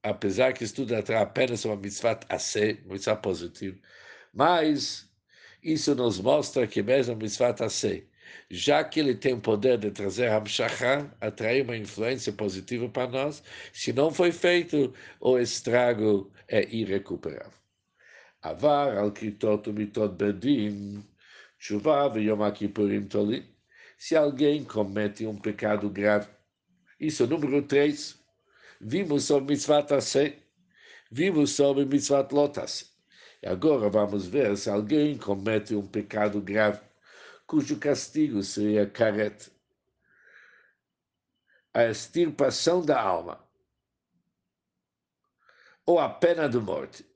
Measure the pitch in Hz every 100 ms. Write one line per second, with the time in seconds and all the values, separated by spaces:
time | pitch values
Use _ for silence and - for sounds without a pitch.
0 | 107 101 104 95 127 120 113 - 117 113
1 | 104 110 101 - 131 113 110 101 101 101
2 | 117 110 - 92 - 107 107 - 95 95
3 | 110 107 98 85 85 - 98 95 _ -
4 | - - - 101 156 175 156 143 113 -
5 | - _ _ _ - _ 160 156 151 131
6 | 120 92 107 147 139 135 113 110 104 135
7 | 120 113 107 - 123 110 110 - 104 85
8 | - _ - - _ 90 135 147 156 156
9 | 143 117 135 120 113 104 127 120 104 98
10 | 98 92 123 107 107 - 113 - 123 143
11 | 143 - 110 - 110 127 127 113 101 -
12 | 113 131 - 101 104 92 92 120 120 127
13 | 127 131 143 147 - - - - - 120
14 | 156 147 175 170 180 175 170 151 127 -
15 | - - 127 127 120 - - 120 123 113
16 | 107 101 95 - - 110 - 113 98 98
17 | - 85 82 67 - _ _ _ _ _
18 | _ - _ _ 78 80 143 143 143 101
19 | 104 104 110 104 113 107 107 104 104 110
20 | 104 90 104 95 123 139 104 101 101 101
21 | 104 _ _ - - _ - 104 147 143
22 | 143 110 107 107 104 104 101 104 101 104
23 | 101 104 104 135 - _ _ _ - _
24 | - 160 147 131 147 151 123 107 101 101
25 | 104 104 110 101 107 104 110 104 104 95
26 | 104 104 104 _ _ _ _ _ _ _
27 | 156 - 185 160 143 143 139 139 147 147
28 | - - _ _ _ _ - - 107 160
29 | 180 143 - 143 135 147 - 147 147 139
30 | - 135 147 - _ _ _ _ - -
31 | _ 117 185 160 143 - 139 139 139 143
32 | 143 139 - 143 143 - - - - _
33 | _ _ - _ - 92 151 139 104 104
34 | 101 101 90 131 113 101 110 101 107 151
35 | 151 127 101 98 101 110 104 107 101 110
36 | 101 107 104 104 95 104 107 104 - _
37 | _ - - - - 156 - 147 147 131
38 | - 156 151 107 95 - 104 107 101 -
39 | 110 104 104 - - _ _ _ _ _
40 | _ _ _ - _ _ _ _ _ _
41 | _ _ _ _ _ _ _ - 117 104
42 | - 170 170 147 131 120 - 180 151 131
43 | 104 85 85 - _ _ _ _ _ _
44 | _ _ _ _ _ _ _ _ _ _
45 | _ _ _ _ _ _ _ _ - 170
46 | 135 - 170 196 147 120 101 76 65 -
47 | -